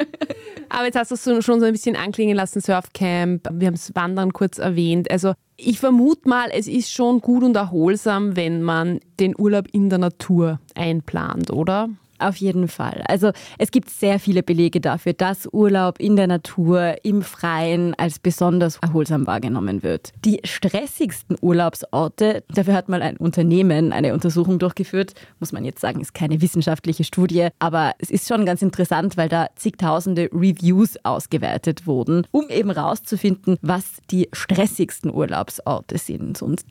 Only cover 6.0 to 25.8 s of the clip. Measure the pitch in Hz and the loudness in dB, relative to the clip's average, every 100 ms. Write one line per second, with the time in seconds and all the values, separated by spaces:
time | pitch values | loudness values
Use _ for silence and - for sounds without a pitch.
6 | 262 - 262 247 240 185 208 247 226 - | 6 4 2 0 0 -4 -2 -2 -2 0
7 | 240 247 - 247 247 208 196 170 165 208 | 2 2 2 4 4 2 0 2 2 2
8 | 220 196 208 180 165 170 170 165 170 175 | 0 0 0 0 -2 0 0 0 0 -4
9 | - - 190 - 208 202 196 208 196 185 | -8 0 0 2 2 2 0 0 2 2
10 | 180 - - 175 165 156 - - 170 165 | 0 -2 0 2 2 0 -8 -6 -2 -2
11 | - 165 160 - - 135 170 196 226 208 | -4 -6 -4 -4 -4 -2 0 0 -2 -8
12 | _ _ 190 190 196 180 175 - - - | _ _ -4 -2 -2 0 -2 -2 -6 -6
13 | - 190 202 - - - 214 247 - - | -2 2 2 0 -10 -4 -2 0 -2 -2
14 | 202 196 - 185 180 170 170 170 151 156 | 0 2 2 0 2 2 2 2 -2 -2
15 | 175 170 185 196 - 214 208 196 185 - | -2 -2 -2 -2 -4 2 4 4 0 0
16 | 214 208 185 175 - - 165 180 170 - | 2 4 4 0 -2 0 2 4 2 -2
17 | 220 202 180 - 170 160 165 170 175 - | 0 0 -2 -6 -4 -2 0 0 0 0
18 | 165 - 185 - 175 180 170 - 165 160 | -2 -2 -2 2 2 4 2 0 -2 0
19 | 151 151 131 101 127 123 95 98 85 80 | 2 0 0 -2 -2 -2 -2 -2 -2 -4
20 | - - 214 214 - - 196 202 277 - | -6 -4 0 0 -2 -4 -2 -2 -6 -4
21 | 254 - - 180 180 170 170 - - 139 | -4 -4 -6 -2 2 2 2 -2 -6 -2
22 | 160 - 214 208 - - 185 196 185 180 | -2 0 0 0 -2 -2 2 2 0 -2
23 | 160 - 165 175 165 175 190 151 165 - | -2 -2 -2 2 4 4 4 4 2 2
24 | 131 139 175 165 175 185 180 - 185 185 | 0 0 0 0 2 2 0 -2 -4 -4
25 | 196 - - _ 160 123 127 - | -4 -8 -20 _ -10 -6 -8 -6